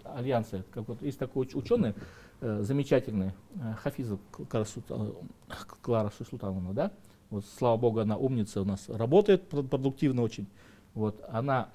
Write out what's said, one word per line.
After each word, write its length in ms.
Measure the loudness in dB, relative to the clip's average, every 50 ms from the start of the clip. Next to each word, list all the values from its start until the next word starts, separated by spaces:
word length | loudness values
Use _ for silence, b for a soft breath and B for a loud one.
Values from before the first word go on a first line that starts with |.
| -12
альянсы, 600 | -12 -8 -6 -2 0 0 0 0 -2 -6 -8 -8 -8 -10
как 140 | -10 -8 -8
вот 120 | -8 -6
есть 180 | -6 -6 -4 -4
такой 260 | -4 -4 -2 -2 -2
уч-, 100 | -2 -4
ученый, 380 | -4 0 2 4 4 4 2 0 B B B B B B B B B
э, 200 | -4 -2 -2 0 0
замечательный, 680 | 0 2 2 2 4 4 4 4 2 0 0 0 0 -2 -6 -12 -14 -10
э, 180 | -8 -6 -6 -6 -4
Хафизов 380 | -4 -4 -4 -4 -4 -4 -4 -6 -6 -10
К-, 120 | -14 -14 -8
Клара 200 | -2 0 0 0
Султа-, 500 | -2 -4 -10 -10 -8 -6 -4 -4 -4 -6 -8 -12 -14 -16 -18 -18 -14
э, 40 | -14 -14 -14 -14 -18 -8
Клара 300 | -2 0 2 2 2 0 -2 -8 -12 -10
Султановна, 440 | -10 -6 -6 -4 -4 -2 -4 -2 0
да, 180 | 0 0 0 -2 b b b b b b -8
вот, 160 | -8 -8 -8 -8 -4 2
слава 200 | 4 4 4 6
богу, 220 | 4 4 4 4
она 180 | 2 2 2 2
умница 440 | 0 0 2 0 0 0 0 -2
у 40 | 0
нас, 240 | 0 0 -2 -4 -6
работает 580 | -4 -2 2 6 6 6 8 8 6 4 4 0
пр-, 160 | -2 -2 -2
продуктивно 600 | 0 0 2 2 0 0 2 2 2 4 4 2
очень, 240 | 0 0 -4 -10 -10 b b b b b b b b b
вот, 300 | -2 -2 -2 -2 -4 -8 -6
она, 400 | -4 -2 0 2 2 2 0 -2